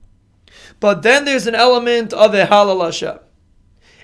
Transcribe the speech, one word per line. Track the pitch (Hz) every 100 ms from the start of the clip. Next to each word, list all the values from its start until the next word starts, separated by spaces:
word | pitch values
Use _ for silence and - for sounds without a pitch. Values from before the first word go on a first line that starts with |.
| - _ _ _ _ _ - _
But | 208 185
then | 202 277
there's | 285 269 202
an |
element | 226 247 247 240 240 220
of | - 214
a | 196
Halal | 170 208 202 185
Hashem. | 170 - 156 - _ _ _ _ _ _ _ _